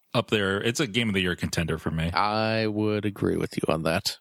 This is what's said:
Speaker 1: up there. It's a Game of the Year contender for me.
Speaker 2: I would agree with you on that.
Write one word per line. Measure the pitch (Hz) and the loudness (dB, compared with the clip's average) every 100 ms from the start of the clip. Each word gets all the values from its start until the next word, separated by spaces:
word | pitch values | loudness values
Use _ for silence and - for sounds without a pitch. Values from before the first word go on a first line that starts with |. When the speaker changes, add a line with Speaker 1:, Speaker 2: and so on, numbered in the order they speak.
| _ | _
Speaker 1:
up | 123 113 | -4 0
there. | 110 98 98 | 0 2 0
It's | 110 123 | 0 -2
a | 143 | -2
Game | 98 117 | -2 0
of | |
the | 98 | 0
Year | 90 85 | 0 -2
contender | 78 - 82 80 | -4 -2 -2 -2
for | - | -2
me. | 80 82 | -2 0
Speaker 2:
I | 87 101 107 110 110 110 | 2 2 2 2 2 0
would | 107 107 107 | 0 0 0
agree | 104 98 95 85 | -2 0 0 0
with | 85 - | -2 -2
you | - | 0
on | 80 | 2
that. | 80 85 - - | 2 2 -2 -6